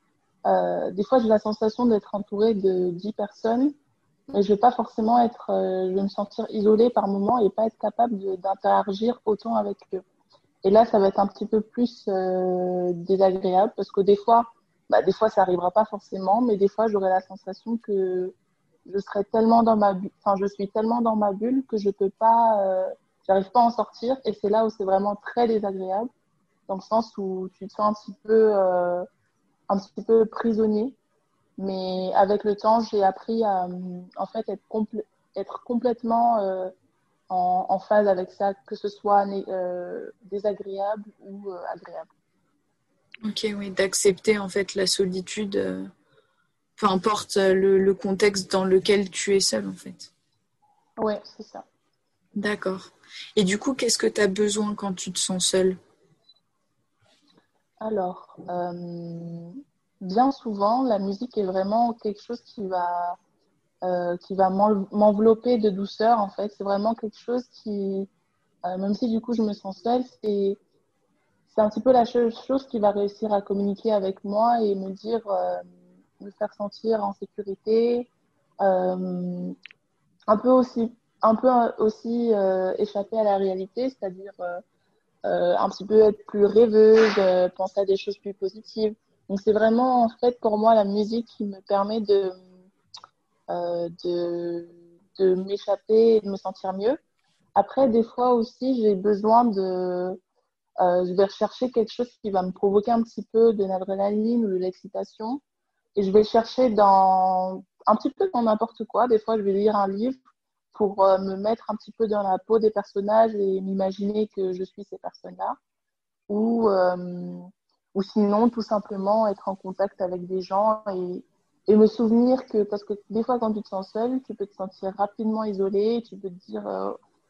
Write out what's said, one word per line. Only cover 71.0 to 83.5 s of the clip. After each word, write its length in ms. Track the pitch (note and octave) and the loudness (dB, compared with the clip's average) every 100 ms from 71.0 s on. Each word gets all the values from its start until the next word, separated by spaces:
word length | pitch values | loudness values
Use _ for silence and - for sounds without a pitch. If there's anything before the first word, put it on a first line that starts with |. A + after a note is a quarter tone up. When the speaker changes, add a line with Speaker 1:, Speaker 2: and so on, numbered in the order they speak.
| _ _ _ _ _ | _ _ _ _ _
Speaker 1:
c'est 140 | - | -2
un 80 | G#3+ | 0
petit 120 | A3 | 0
peu 120 | B3+ | 2
la 120 | B3+ A#3 | 4 4
seule 280 | A#3+ A#3 | 2 0
chose 340 | A#3 - C4+ C4 | -2 -4 -4 -4
qui 120 | A#3+ | 0
va 120 | G3+ | 0
réussir 400 | G3+ G3+ G3+ A3 | 2 -2 -4 -2
à 100 | G#3 | -2
communiquer 520 | G3 G3+ G3+ G3 A3+ | -2 -4 -2 -2 -2
avec 320 | G#3 F#3+ G3 G3+ | 0 -2 -6 -6
moi 360 | G#3 A3+ A#3+ | 0 2 2
et 140 | G#3+ G3 | 0 -2
me 160 | F#3+ | -6
dire, 340 | F#3+ G#3+ A#3 G#3+ | -10 -6 -6 -4
euh, 320 | F#3+ F3+ F3+ F3+ _ _ _ _ _ | -4 -2 -6 -10 _ _ _ _ _
me 120 | G3+ | -18
faire 220 | - G#3 | -8 -10
sentir 480 | - G3+ - A3 A3 | -8 -12 -8 -4 -2
en 120 | G3+ | -2
sécurité, 960 | G3 G3 - G3+ G3 - A3+ A#3 A#3+ B3 _ _ _ _ - | -8 -14 -12 -10 -8 0 2 2 0 -6 _ _ _ _ -2
euh, 920 | G3 F#3 F#3 F#3 F#3 F3+ F3+ F3+ F3+ F#3 - _ _ _ _ _ - | 2 2 0 -2 -4 -6 -6 -6 -8 -12 -18 _ _ _ _ _ 0
un 100 | G#3 | 2
peu 120 | B3 | 4
aussi, 440 | B3+ B3 - A3+ - _ _ | 4 4 -2 -6 -6 _ _
un 140 | A3 A3 | 2 4
peu 140 | B3+ B3 A#3 - | 4 4 2 2
aussi, 560 | G#3+ - A#3 A#3+ A#3 | -2 -2 -6 -2 0
euh, 400 | G#3+ F#3+ F#3 F#3 - | 2 2 0 -2 -2
échapper 400 | G#3+ G3+ G3 A3+ | -4 -4 -6 0
à 60 | |
la 140 | G#3 G3 | 2 2
réalité, 520 | G3 | 0